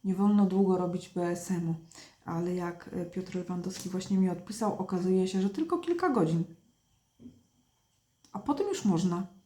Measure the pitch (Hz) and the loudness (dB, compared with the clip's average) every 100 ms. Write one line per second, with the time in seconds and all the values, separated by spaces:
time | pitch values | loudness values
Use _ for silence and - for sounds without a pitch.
0 | 196 185 202 208 196 185 196 185 180 175 | -2 2 4 6 4 4 4 4 0 -4
1 | - 175 175 170 - 180 170 160 - - | -6 -4 -2 -2 -2 -2 -2 -4 -8 -20
2 | - _ - 165 175 180 175 175 - 180 | -20 _ -8 -4 -2 -2 -4 -8 -10 -8
3 | 170 185 185 185 175 180 180 190 180 185 | -6 -6 -6 -6 -4 -6 -6 -8 -6 -6
4 | 185 190 185 175 - 208 214 - 190 180 | 0 2 2 0 -8 -4 -2 -2 -2 0
5 | 185 185 185 190 196 196 320 339 339 349 | 4 4 4 2 0 0 -2 -2 0 0
6 | 359 247 160 165 175 - _ _ _ _ | 2 2 2 2 -2 -8 _ _ _ _
7 | _ _ - - _ _ _ _ _ _ | _ _ -20 -20 _ _ _ _ _ _
8 | _ _ _ 202 240 285 403 381 202 165 | _ _ _ -8 -4 0 0 2 2 4
9 | 185 175 196 - | 2 0 -4 -12